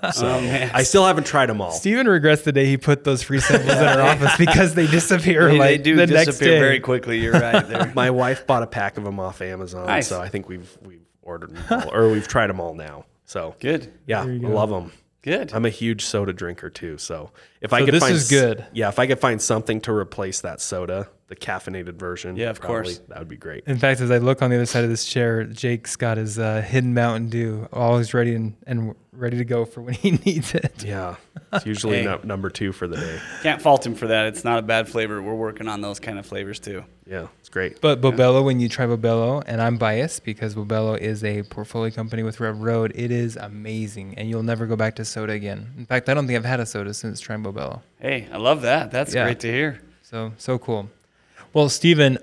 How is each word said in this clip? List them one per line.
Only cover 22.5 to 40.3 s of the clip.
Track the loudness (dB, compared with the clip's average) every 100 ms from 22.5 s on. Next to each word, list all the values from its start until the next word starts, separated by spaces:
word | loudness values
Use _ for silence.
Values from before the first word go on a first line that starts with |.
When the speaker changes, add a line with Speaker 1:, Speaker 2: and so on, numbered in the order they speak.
Speaker 1:
of | -6
Speaker 2:
probably, | -6 -4 -6
Speaker 1:
course. | -10 -14
Speaker 2:
that | -18
would | -16
be | -16
great. | -14 -12 -6
Speaker 3:
In | 0
fact, | 2 2
as | 4
I | 4
look | 4 2
on | 2
the | 2
other | 2
side | 0 0
of |
this | 0
chair, | -2 0 0 0
Jake's | -4 -6 -4 -4 -6 -4
got | -2 -2
his, | -4 -2
uh, | -2 -2
hidden | 0 0 2
Mountain | 2 2 0 -4
Dew, | -4 -4 -4 -8
always | 0 2 2 2
ready | 0 0
and, | 0 -4 -8 -6
and | -6 -6 -10 _
ready | -8 -6 -4
to |
go | -2 -2 -2
for | -8
when | -10 -2
he | 2
<laughs> | 2 2
needs | -2 -2 -4
it. | -4 -6 -10
Speaker 2:
Yeah, | -8 -8 -10 _ -20 -6
it's | -6 -4
usually | -4 -2 0
Speaker 1:
Hey. | -2
Speaker 2:
nu-, | -4
number | -6 -6 -6
two | -4 -6
for | -4 -8
the | -8
day. | -10 -10 -14 -4
Speaker 1:
Can't | -2 2
fault | 4 4 4
him | -6
for | 0
that. | 2 0
It's | -2 -2
not | -2
a |
bad | 2 0 0
flavor. | -4 -4 -4
We're | -6 -6
working | -6 -6 -8
on | -6
those | -8 -8
kind | -10 -12
of | -10
flavors | -10 -8 -12
too. | -12 -12 -14 _ -12
Speaker 2:
Yeah, | -10 -10 _
it's | -10
great. | -6 -4 0
Speaker 3:
But | 0 2
Bobello, | 2 4 4 6 4
when | 2
you | 0
try | -2 -2
Bobello, | 0 0 2 0 -2 -4
and | -2
I'm | 0 0
biased | 0 0 -4 -6
because | -10